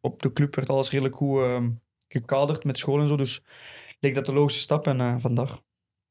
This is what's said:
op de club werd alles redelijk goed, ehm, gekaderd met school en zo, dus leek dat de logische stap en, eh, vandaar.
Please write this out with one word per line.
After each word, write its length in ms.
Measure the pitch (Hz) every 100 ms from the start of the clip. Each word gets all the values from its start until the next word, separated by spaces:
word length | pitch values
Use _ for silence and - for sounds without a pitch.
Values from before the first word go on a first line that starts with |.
op 200 | 139 -
de 120 | 135
club 220 | - 143 143
werd 140 | 139
alles 220 | 135 135
redelijk 240 | 139 131 -
goed, 240 | 143 135
ehm, 280 | 127 123 120 117 _ _ _
gekaderd 560 | 123 117 139 143 156
met 140 | 143 131
school 220 | - 143
en 60 | 147
zo, 80 | 147
dus 260 | 135 - _ - - - - -
leek 160 | 139 131
dat 100 | 135
de 80 |
logische 260 | 135 147 -
stap 260 | - 151 151
en, 120 | 131
eh, 160 | 123 123
vandaar. 400 | 123 120 135 - _ _ _ _ -